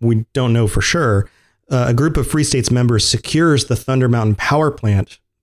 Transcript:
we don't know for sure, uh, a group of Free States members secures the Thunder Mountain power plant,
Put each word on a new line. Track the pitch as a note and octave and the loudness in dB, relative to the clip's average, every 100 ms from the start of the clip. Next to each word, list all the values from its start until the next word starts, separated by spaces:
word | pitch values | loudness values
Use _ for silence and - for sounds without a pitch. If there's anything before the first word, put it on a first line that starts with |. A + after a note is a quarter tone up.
we | A#2 A2 A2+ | 0 0 -2
don't | C3 B2+ | -2 0
know | A2+ G#2+ | 2 2
for | F2+ | 0
sure, | - F3 C3 G2+ - _ _ _ - | 0 0 2 0 -2 _ _ _ -4
uh, | B2+ B2 | -2 0
a | |
group | A#2+ D#3 C#3+ | 0 0 0
of | C3 | -2
Free | D#3 | -2
States | D3 C3+ - | -2 -2 0
members | B2 B2 A2+ - | 0 2 0 0
secures | A2+ - D#3 E3+ C#3+ - | -4 -2 0 2 2 0
the | A2+ | -4
Thunder | - C3 B2+ | -2 0 2
Mountain | A#2+ G#2+ | 2 0
power | G#2 - D3 D#3 | -2 0 0 0
plant, | C#3+ A2 G2 - - _ _ | -2 0 0 -2 -10 _ _